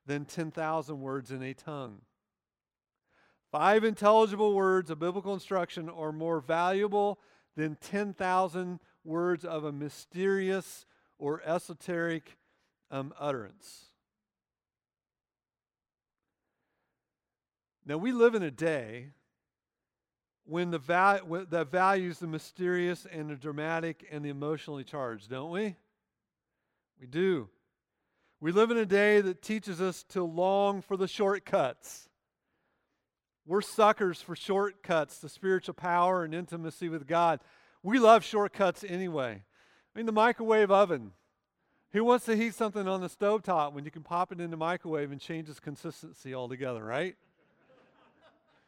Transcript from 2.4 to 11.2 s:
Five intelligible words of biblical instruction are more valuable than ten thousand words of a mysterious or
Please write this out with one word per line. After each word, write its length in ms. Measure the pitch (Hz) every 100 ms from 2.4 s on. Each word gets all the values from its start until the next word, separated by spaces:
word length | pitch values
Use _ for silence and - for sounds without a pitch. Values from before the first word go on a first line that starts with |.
| _ _ _ _ _ _ _ _ _ _ _
Five 320 | 151 175 214
intelligible 720 | 220 214 202 220 220 202 214
words 360 | 196 190 185 160
of 100 | 156
biblical 340 | 170 190 190
instruction 560 | 190 - 190 175 185 165
are 220 | 170 156
more 280 | 156 165 165
valuable 800 | 127 165 180 190 208 208 202 196 _ _ _ -
than 200 | 156 151
ten 380 | - 202 208
thousand 680 | 180 185 185 190 170 180 175 _ _
words 420 | 165 165 175 175 170
of 180 | 160
a 80 | 151
mysterious 1120 | 143 147 - - 175 196 196 185 190 - - - _ _
or 240 | -